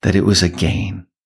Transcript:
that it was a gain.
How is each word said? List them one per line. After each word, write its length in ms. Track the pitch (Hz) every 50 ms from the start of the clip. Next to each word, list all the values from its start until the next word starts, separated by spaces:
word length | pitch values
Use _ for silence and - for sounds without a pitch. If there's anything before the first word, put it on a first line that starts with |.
| -
that 120 | - -
it 100 | 98 -
was 180 | 98 101 - 92
a 60 | 87
gain. 580 | - - 85 82 - - - 98 92 92 90 _ _ _ _